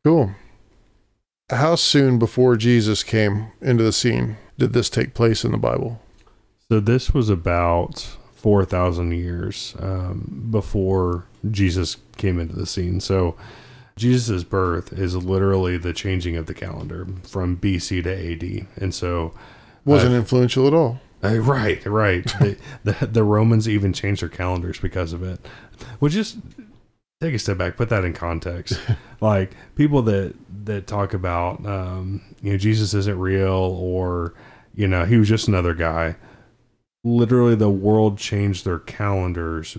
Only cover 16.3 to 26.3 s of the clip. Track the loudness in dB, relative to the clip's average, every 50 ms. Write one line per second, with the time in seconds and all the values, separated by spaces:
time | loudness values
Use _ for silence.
16.3 | -4 -4 -6 -8 -10 -10 -10 -10 -10 -10 -10 -10 -10 -12 -10 -10 -12 -12 -14 -10
17.3 | -6 -4 -2 -2 -4 -2 0 0 0 0 -2 -4 -4 -4 -2 -4 -4 -6 -6 -8
18.3 | -8 -8 -8 -8 -8 -8 -10 -10 -12 -8 -6 -6 -6 -4 -4 -4 -2 -2 -4 -6
19.3 | -8 -14 -20 -20 -20 -20 -20 -20 -20 _ 0 4 4 6 6 4 4 2 2 2
20.3 | 2 4 4 4 2 2 4 4 4 4 2 2 -2 -6 -12 _ _ -4 -2 0
21.3 | 0 2 2 2 2 2 2 0 -2 -2 -2 -2 0 2 2 2 2 0 -2 -4
22.3 | 0 2 2 2 2 -4 -12 -20 -18 -8 -4 -4 -2 -2 -2 -2 2 2 4 4
23.3 | 4 4 4 4 4 4 2 2 0 0 0 0 -2 -2 -2 -4 -2 -2 -4 -8
24.3 | -6 -4 -4 -2 -2 -4 -4 -6 -8 -4 -6 -4 -4 -4 -4 -4 -6 -8 -8 -8
25.3 | -10 -10 -14 -18 -20 -20 -20 -20 -20 -20 -20 -16 -6 -2 0 0 0 0 -4 -4